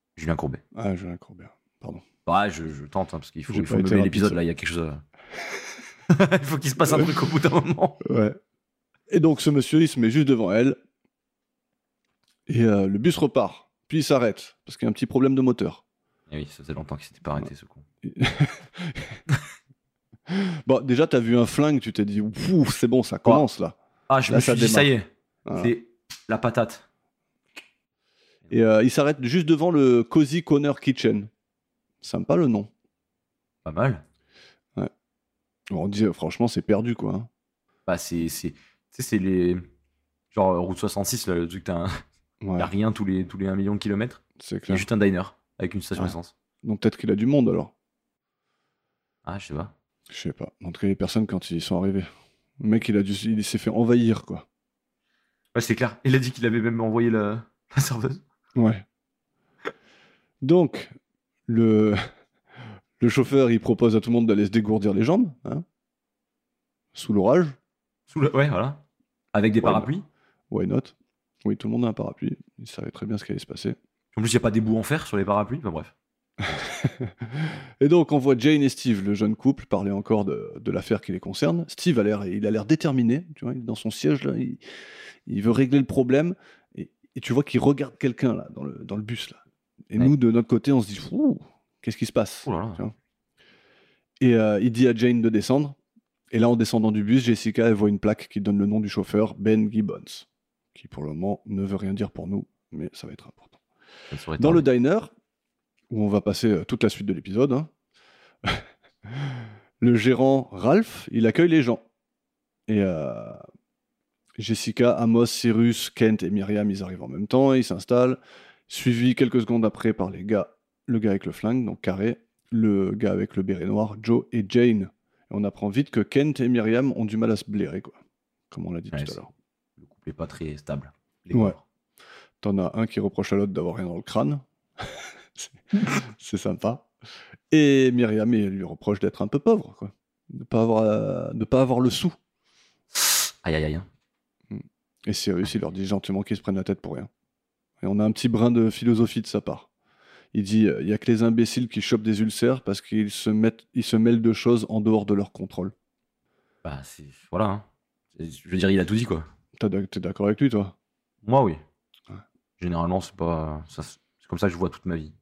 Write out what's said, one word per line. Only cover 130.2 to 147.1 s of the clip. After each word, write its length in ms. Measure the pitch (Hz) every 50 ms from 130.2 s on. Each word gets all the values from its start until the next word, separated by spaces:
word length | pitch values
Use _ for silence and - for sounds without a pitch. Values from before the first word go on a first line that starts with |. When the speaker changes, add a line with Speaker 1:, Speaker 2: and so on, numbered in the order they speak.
| 82
Speaker 1:
très 300 | 76 - - 82 78 73
stable. 360 | 73 - - 73 71 67 - _ _ _ _ _ _ _
Les 100 | - -
Speaker 2:
Ouais. 160 | 120 110 98
Speaker 1:
pauvres. 160 | - - _ _ _ _ _ _ _ _ - - - - - _ _ _
Speaker 2:
T'en 180 | - 104 98 98
as 200 | 92 - - 107
un 80 | 113
qui 140 | 110 - 107
reproche 320 | 101 98 - - 98 - 98
à 40 |
l'autre 160 | 101 101 101 92
d'avoir 220 | - 82 87 82
rien 100 | - 95
dans 100 | 87 85
le 60 | 87 -
crâne. 380 | - - 110 127 147 147 139 - _ _ _ _ _ _
<laughs> 40 | - - - - - - - - - - _ _
C'est, 160 | - - - _ - _ - - 202 240 - - - - 117 107 _
c'est 180 | - - -
sympa. 520 | 95 - 110 87 - - 107 120 - _ _ _ _ - - - - - - - - _ - -
Et 400 | 156 151 143 139 135 131 131 123
Myriam, 400 | 123 120 110 107 107 107 117 120
elle 140 | 110 104 98
lui 160 | 95 98 92
reproche 340 | 82 85 - - 107 104 -
d'être 240 | - 95 - - 101
un 60 | 104
peu 100 | - 143
pauvre, 380 | - 226 226 - - - - -
quoi. 140 | - 104 - _ _ _ _ _ _ -
De 120 | 131 131 131
pas 200 | - - 113 113
avoir, 200 | 113 113 110 110
euh, 500 | 107 107 110 107 101 90 85 - - -
de 120 | 113 110
pas 180 | - - 127 135
avoir 160 | 127 127 120
le 120 | 127 127
sou. 220 | - - - 180 - _ _ _ _ _ _ _ _ _ _ _ _ _ _ _ - - - - - - - - - _ -
Speaker 1:
Aïe, 100 | 85 80
aïe, 100 | 78 76
aïe. 160 | 76 76 85 98 - _ _ _ _ _ _ _ _ _ _ _ - 104 104 - _ _ _ _ _ _ _ -
Speaker 2:
Et 60 | - 101
Cyrus, 420 | - - 107 92 87 98 - -
il 60 | 107
leur 100 | - 80
dit 160 | 87 95 98
gentiment 360 | 95 104 95 - - 98 95 101
qu'ils 140 | - 110
se 60 | 98 -
prennent 140 | - 95
la 80 | 95 92
tête 160 | - 98 -
pour 140 | - 90 92
rien. 140 | - - 110